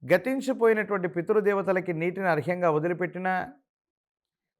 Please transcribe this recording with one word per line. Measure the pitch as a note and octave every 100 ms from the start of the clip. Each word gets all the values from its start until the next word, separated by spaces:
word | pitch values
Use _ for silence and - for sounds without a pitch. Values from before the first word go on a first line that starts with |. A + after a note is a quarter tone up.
గతించిపోయినటువంటి | B2+ F3+ B3+ C4+ C4 A3 A3+ G#3+ G3+ G3+ F3+
పితృదేవతలకి | E3+ E3 G#3+ G3+ G3 F#3 F#3 F3+
నీటిని | D#3+ F3 F#3+ F#3
అర్ఘ్యంగా | D3+ D#3+ F3+ F3
వదిలిపెట్టినా, | D3+ E3+ F3 F3+ F3+ F#3 F#3 C4 - _ _ _ _ _ _ _ _ _ _